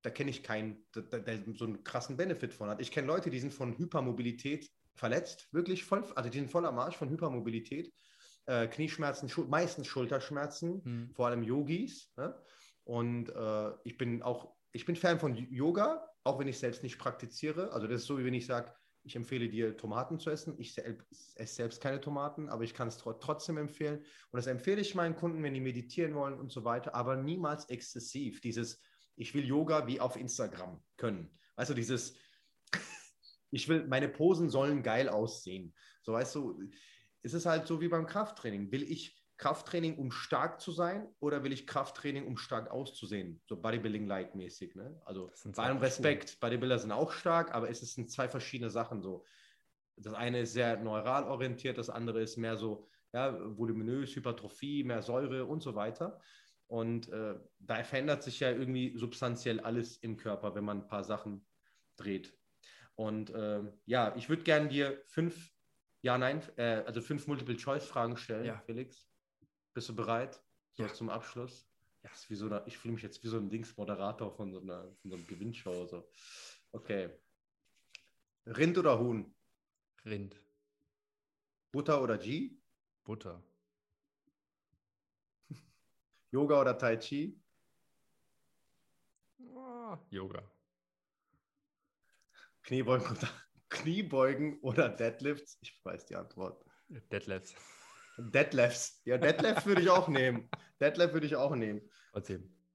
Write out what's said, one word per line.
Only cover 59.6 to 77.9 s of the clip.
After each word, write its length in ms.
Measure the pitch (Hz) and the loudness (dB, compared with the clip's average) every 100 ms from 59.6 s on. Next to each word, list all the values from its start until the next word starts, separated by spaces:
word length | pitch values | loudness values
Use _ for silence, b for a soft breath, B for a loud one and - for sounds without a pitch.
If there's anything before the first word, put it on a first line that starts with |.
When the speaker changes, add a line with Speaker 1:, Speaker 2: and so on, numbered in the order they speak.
Speaker 1:
alles 360 | 117 120 117 - | 0 -2 -2 -6
im 180 | 113 107 | -8 -6
Körper, 380 | 113 101 107 | -4 -2 -2
wenn 100 | 101 | -2
man 180 | 104 101 | -2 -2
ein 40 | 98 | -4
paar 160 | 104 | -4
Sachen 420 | 98 104 110 101 _ _ b b _ - | -2 -4 -4 -10 _ _ b b _ -10
dreht. 420 | 104 95 - - _ _ B B B | -4 -4 -4 -20 _ _ B B B
Und, 360 | - 110 107 107 | -4 -2 0 -2
äh, 320 | 113 107 104 104 - - | -2 0 0 -2 -10 0
ja, 280 | 123 110 123 | 4 4 0
ich 120 | 113 | 0
würd 160 | 165 | 2
gern 240 | 165 151 151 | 6 6 6
dir 340 | 139 139 139 - | 2 2 0 -4
fünf, 460 | - 170 - - _ _ _ _ _ | 0 0 0 -16 _ _ _ _ _
ja, 160 | 123 123 | 2 4
nein, 240 | 127 151 - - | 4 0 -4 0
äh, 280 | 117 110 120 | 2 2 0
also 140 | 117 | -4
fünf 240 | 113 147 143 | -2 -4 -2
Multiple-Choice-Fragen 920 | 139 120 113 - 143 147 - 117 120 | -2 -2 -2 0 -2 0 0 0 -2
stellen, 400 | - 110 117 110 | -4 -4 -2 -6
Speaker 2:
Ja. 80 | - | -8
Speaker 1:
Felix. 420 | 117 131 - _ _ _ _ _ _ _ | -8 -8 -14 _ _ _ _ _ _ _
Bist 140 | - 117 | -10 -6
du 80 | 113 | -4
bereit? 460 | 113 117 131 - _ _ _ | 0 0 -2 -8 _ _ _
So 160 | - 104 | -6 -6
Speaker 2:
Ja. 20 | |
Speaker 1:
zum 200 | - 113 | -4 -6
Abschluss? 600 | 113 - 120 127 - _ _ _ _ | -6 -6 -10 -10 -12 _ _ _ _
Speaker 2:
Ja. 80 | - | -20
Speaker 1:
Das 120 | - | -20
ist 60 | - | -12
wie 60 | 104 | -6
so 100 | 107 | -4
eine, 160 | 101 113 | -4 -6
ich 120 | - | -10
fühle 160 | 117 | -6
mich 80 | 113 | -6
jetzt 220 | 107 - | -6 -10
wie 40 | 113 | -4
so 100 | 113 | -2
ein 120 | 98 | -2
Dings-Moderator 800 | 113 113 - 101 98 98 113 104 | -4 -6 -8 -6 -2 -2 -4 -8
von 200 | - 101 | -6 -8
so 80 | 95 | -8
einer, 340 | 92 87 90 95 | -10 -10 -12 -14
von 80 | 101 | -12
so 60 | 90 | -12
einem 100 | 85 | -12
Gewinnshow, 600 | 87 107 113 95 90 87 | -8 -6 -6 -6 -6 -6
so. 240 | - - B B B B B _ | -10 -14 B B B B B _
Okay. 380 | - - 101 87 - _ _ _ _ _ _ _ | -16 -4 -4 -4 -10 _ _ _ _ _ _ _